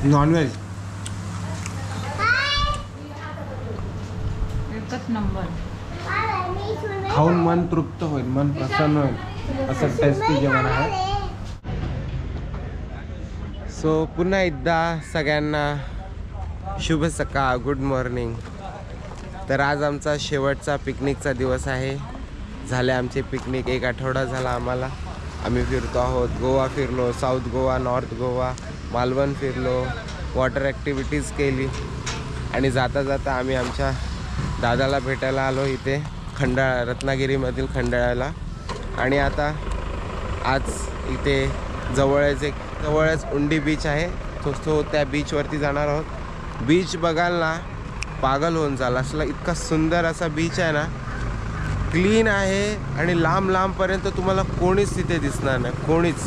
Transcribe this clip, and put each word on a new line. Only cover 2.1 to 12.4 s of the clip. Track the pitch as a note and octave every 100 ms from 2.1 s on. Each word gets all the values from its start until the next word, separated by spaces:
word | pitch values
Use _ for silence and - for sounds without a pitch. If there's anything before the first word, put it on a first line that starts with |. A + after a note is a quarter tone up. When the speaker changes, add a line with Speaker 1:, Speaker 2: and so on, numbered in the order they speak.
| - D5+ B4+ C#5 C#5+ D5+ D#5 D#5 - - - - - - - G#2 - - - - - - - - - - A3
Speaker 2:
एकच | - A#3+ -
नंबर. | A3 G3+ G3 F3 E3+ - - - - E4+ G4 A4 G4 F4+ F4+ G4+ G#4+ G#4+ G4 - -
Speaker 1:
खाऊन | D#3+
मन | F3 E3 F3 E3+
तृप्त | E3 D#3 -
होईल, | E3 C#3+ B2
मन | C3 C#3+
प्रसन्न | C#3+ C3+ C3+ D3+ D3+
होईल, | C#3 A2+ - - - - -
असं | C3+ D3
टेस्टी | - C#3+ C#3 D3 D3
जेवण | C#3 C#3
आहे. | - B2 A4+ F#4+ F#4+ G4+ G4 G4 - - - - - - - - - -